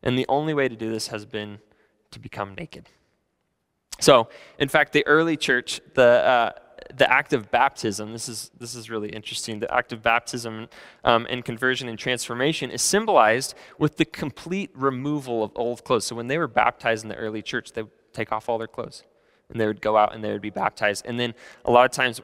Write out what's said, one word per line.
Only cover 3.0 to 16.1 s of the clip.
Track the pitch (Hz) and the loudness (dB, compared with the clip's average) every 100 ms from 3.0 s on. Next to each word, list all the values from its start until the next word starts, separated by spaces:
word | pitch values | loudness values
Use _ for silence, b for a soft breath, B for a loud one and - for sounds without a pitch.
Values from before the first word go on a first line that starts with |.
| _ _ _ _ _ _ _ _ _ - | _ _ _ _ _ _ _ _ _ -2
So, | - 131 113 B B B | 6 6 4 B B B
in | 143 | 0
fact, | 156 147 | 2 2
the | 151 - | 2 4
early | 151 165 156 | 2 2 -2
church, | - 127 120 - _ | 0 0 0 -10 _
the, | - | 4
uh, | 123 120 101 123 113 - _ - - | 6 8 6 4 2 -4 _ -20 -20
the | 123 135 | 0 4
act | 131 147 | 4 2
of | 131 104 | -4 0
baptism, | 120 135 - 113 98 107 | 2 2 0 -6 -6 -10
this | 113 - | -12 -12
is, | 110 - _ | -12 -14 _
this | 120 | -14
is | 120 110 | -14 -10
really | 113 104 | -8 -8
interesting, | 107 104 - - 107 | -10 -10 -10 -8 -6
the | 110 | 0
act | - - | 0 0
of | 117 | -2
baptism, | 117 117 - 127 113 110 117 B B B | 0 0 0 -8 -8 -10 -14 B B B
um, | 131 117 117 | 2 2 2
and | 127 | -6
conversion | 120 113 127 127 127 | -6 -2 -2 -2 -6
and | 110 | -8
transformation | - 123 - 120 135 165 131 | -4 -4 -4 -2 0 0 -6
is | 123 | -4
symbolized | - 196 220 170 110 117 135 - B B | 0 0 4 6 6 4 -2 -12 B B
with | 151 - | -2 0
the | |
complete | 165 - 151 - - 190 190 | -2 -2 -8 -8 -8 -6 -6
removal | - 135 127 139 147 127 120 | -2 -2 -2 -4 -6 -4 -4
of | 107 - | -4 -4
old | 120 120 | -6 -6
clothes. | - 123 | -2 -2
So | - | -2